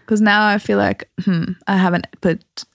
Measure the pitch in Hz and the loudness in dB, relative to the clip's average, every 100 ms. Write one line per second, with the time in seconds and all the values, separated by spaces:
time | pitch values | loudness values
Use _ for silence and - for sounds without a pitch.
0 | - 214 214 208 214 202 - 202 - - | -2 2 4 4 2 0 0 0 0 -2
1 | - - 190 170 170 180 - 196 185 175 | -10 -6 -2 -2 -4 -6 -2 0 2 0
2 | - - 175 160 - - - | -4 -4 -2 -2 -8 -20 -20